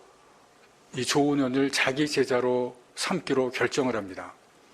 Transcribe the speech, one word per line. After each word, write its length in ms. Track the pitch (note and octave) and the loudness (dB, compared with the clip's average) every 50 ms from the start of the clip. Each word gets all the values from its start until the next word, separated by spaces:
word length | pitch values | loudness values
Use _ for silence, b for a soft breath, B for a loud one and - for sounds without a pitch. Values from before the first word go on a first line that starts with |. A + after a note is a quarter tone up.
| - - - - - - - - _ _ _ _ - - _ _ _ - - | -20 -20 -20 -20 -20 -20 -20 -20 _ _ _ _ -20 -20 _ _ _ -10 -6
이 100 | C#3 A#2+ | -4 -2
조훈현을 680 | - - D3 C#3+ D3 C#3+ C#3+ C3+ B2+ B2+ C3+ C#3 C3+ | 0 2 2 4 4 2 2 2 2 2 2 0 2
자기 380 | - - - C3+ C3 C#3+ D3+ D3 | 0 0 0 0 0 0 -2 0
제자로 680 | - C#3+ B2+ - C3 B2 B2 B2+ B2 B2 B2 B2 B2 - - - - | 2 0 2 2 2 2 2 2 2 0 -2 -4 -6 -12 -20 -16 -10
삼기로 560 | - - - G3 D#3+ - - C#3 C3 C3 B2 | -6 -4 -4 -4 -4 -2 0 2 2 2 0
결정을 460 | - - B2+ A#2 - D3+ C3 B2+ A2+ | 0 -2 -2 0 0 0 0 0 0
합니다. 360 | A2 G2 F#2+ F#2+ F2+ F2+ F2 - - - - - - - B | -2 -4 -8 -10 -12 -14 -14 -16 -20 -20 -20 -20 -20 -20 B